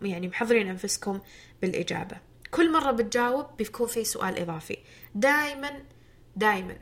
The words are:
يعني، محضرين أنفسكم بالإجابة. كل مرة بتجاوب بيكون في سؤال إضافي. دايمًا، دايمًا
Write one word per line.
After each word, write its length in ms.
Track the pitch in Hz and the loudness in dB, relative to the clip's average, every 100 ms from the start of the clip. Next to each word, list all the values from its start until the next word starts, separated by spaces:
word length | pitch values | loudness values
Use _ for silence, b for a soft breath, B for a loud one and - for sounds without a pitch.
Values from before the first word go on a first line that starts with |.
يعني، 260 | 196 175 180 | -6 -4 -4
محضرين 400 | - 226 233 196 | -4 4 4 4
أنفسكم 520 | 185 196 - - 196 B B B B | -4 -4 -4 -2 -4 B B B B
بالإجابة. 540 | 185 - - 170 196 - - - - | -2 -2 -2 -4 -6 -10 -16 -20 -6
كل 220 | - 339 | 2 4
مرة 180 | 320 277 | 4 2
بتجاوب 560 | 233 214 240 240 262 285 - | 2 2 2 2 2 -2 -6
بيكون 280 | 214 - 233 | -6 -2 -2
في 180 | 233 | 0
سؤال 340 | 220 - 185 185 | -2 -2 -2 -2
إضافي. 380 | 170 160 - - B B B | -4 -6 -8 -10 B B B
دايمًا، 560 | 196 262 294 294 277 277 277 - b b b - - | 2 4 4 2 -4 -8 -8 -16 b b b -16 0
دايمًا 400 | 214 202 185 185 | 2 2 -2 -10